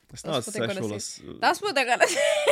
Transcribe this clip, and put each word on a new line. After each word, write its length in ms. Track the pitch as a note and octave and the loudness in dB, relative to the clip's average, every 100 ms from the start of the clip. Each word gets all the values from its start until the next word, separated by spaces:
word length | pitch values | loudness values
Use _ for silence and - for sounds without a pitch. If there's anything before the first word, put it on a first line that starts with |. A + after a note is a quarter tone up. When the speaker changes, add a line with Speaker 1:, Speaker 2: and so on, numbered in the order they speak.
| _ | _
Speaker 1:
It's 100 | - | -12
Speaker 2:
That's 240 | - C#3+ A2+ | -4 -4 -4
Speaker 1:
not 0 | |
Speaker 2:
what 80 | |
they're 120 | G3+ A2+ | -4 -4
gonna 80 | |
Speaker 1:
sexual 260 | F#3+ A2 G#2 | -2 -4 -6
Speaker 2:
say. 220 | - - | -8 -12
Speaker 1:
ass-, 140 | - - | -14 0
uh, 20 | |
Speaker 2:
That's 220 | B3+ F4 | 0 0
what 120 | G4+ | 0
they're 120 | C#4 B3 | 0 2
gonna 200 | A#3 - | 4 4
<laughs> 0 | |
say, 120 | B4+ D5 D5+ D5 | 4 2 4 4